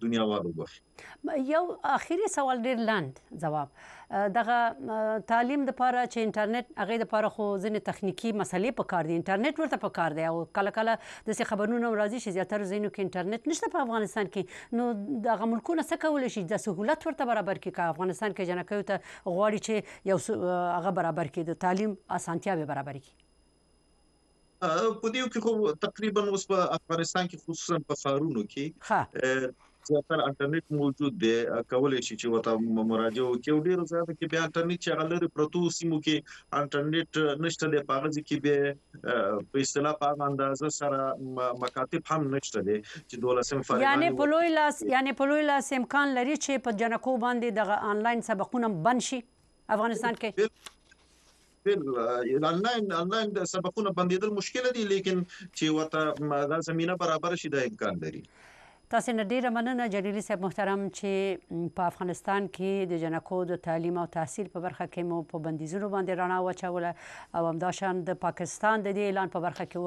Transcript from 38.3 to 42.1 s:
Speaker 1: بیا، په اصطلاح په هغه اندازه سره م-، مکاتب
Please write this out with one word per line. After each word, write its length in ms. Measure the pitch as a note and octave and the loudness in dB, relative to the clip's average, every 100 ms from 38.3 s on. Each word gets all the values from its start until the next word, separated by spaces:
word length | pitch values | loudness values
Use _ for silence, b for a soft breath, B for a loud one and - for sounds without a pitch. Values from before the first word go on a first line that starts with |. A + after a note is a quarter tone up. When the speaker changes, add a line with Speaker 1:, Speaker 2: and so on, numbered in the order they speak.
| D3 C#3+ | 0 4
Speaker 1:
بیا، 140 | C#3+ C#3+ C#3 _ - - A#2+ G2+ G#2 F2+ C#3 | 4 4 0 _ -8 0 2 2 0 0 0
په 20 | |
اصطلاح 340 | C3+ C#3+ D3+ D3+ | 2 2 2 2
په 80 | C#3+ | 0
هغه 120 | D3 C#3+ | 2 0
اندازه 400 | C#3 C3+ C#3 D3+ - | 2 0 0 -2 0
سره 220 | C#3+ C3+ C3+ | 0 0 0
م-، 420 | - C3 B2+ B2+ B2 | -2 -6 -2 -2 0
مکاتب 480 | B2+ C3 C3 D#3+ - | -4 -2 -2 -2 0